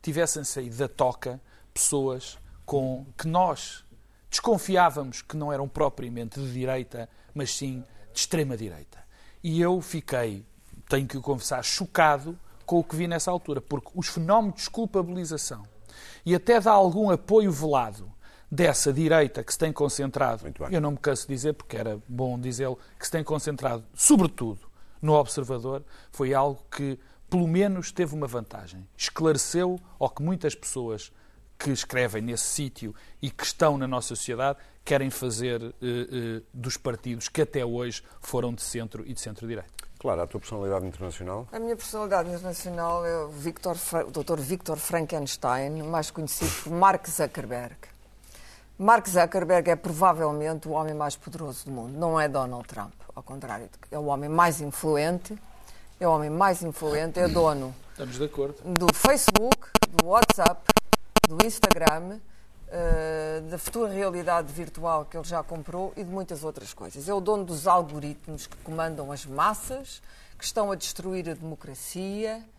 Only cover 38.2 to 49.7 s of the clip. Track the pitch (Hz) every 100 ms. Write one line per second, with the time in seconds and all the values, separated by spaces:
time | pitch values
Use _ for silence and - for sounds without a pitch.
38.2 | - 127 120 120 - 120 113 - - 120
39.2 | - 107 113 113 - - - - 131 85
40.2 | 85 104 - 110 98 95 95 90 95 82
41.2 | 90 101 120 220 226 226 - 220 214 190
42.2 | 170 175 185 175 180 175 170 175 170 165
43.2 | 151 147 156 160 185 170 - 165 - 147
44.2 | 143 156 135 185 - 156 - 170 151 160
45.2 | 139 - 127 127 139 156 151 165 151 -
46.2 | 151 - 160 - 151 170 196 185 - -
47.2 | 147 - 110 123 120 - - - - -
48.2 | - - - - - - 196 233 214 180
49.2 | 170 196 165 180 170